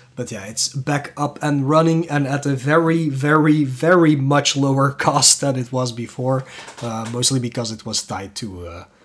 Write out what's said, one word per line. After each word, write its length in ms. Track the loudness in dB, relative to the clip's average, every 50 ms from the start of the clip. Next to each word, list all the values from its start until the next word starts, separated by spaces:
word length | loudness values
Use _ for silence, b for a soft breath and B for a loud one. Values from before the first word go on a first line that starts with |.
| B B B
but 160 | -12 -10 -10
yeah, 140 | -10 -12 -12
it's 240 | -10 -6 -6 -6 -4
back 440 | -6 -6 -4 -2 -2 -2 -4 -6 -8 -6
up 200 | -6 -6 -4 -4
and 260 | -2 -2 0 0 2 2
running 380 | 4 4 4 4 2 2 0 0
and 160 | -2 -2 -2 0
at 180 | -2 -2 -2
a 100 | -2 -2
very, 520 | -2 0 2 2 4 4 4 2 2 0 -2
very, 540 | -2 0 2 2 4 4 6 4 4 4 2
very 520 | 0 -2 0 2 4 6 6 6 6 4
much 400 | 4 2 2 2 2 2 2 0 0
lower 340 | 2 2 2 2 2 0
<laughs> 140 | 0 0 0 0
cost 340 | 2 4 4 4 2 2
than 140 | 0 -2 -2 -2
it 140 | -4 -4
was 200 | -4 -4 -2 -4
before, 520 | -4 -6 -10 -10 -8 -6 -2 -2 -2 -2 -4 B B B B B B B
uh, 260 | -10 -8 -8 -8 -8 -6 -4
mostly 260 | -4 -2 0 0 0
because 320 | -2 -2 -4 -6 -6 -6
it 140 | -8 -10 -8
was 160 | -6 -6 -6 -6
tied 300 | -6 -8 -10 -10 -10 -12
to, 320 | -12 -12 -10 -10 -12 -12 -12
uh, 160 | -14 -16 -18 -20 b b b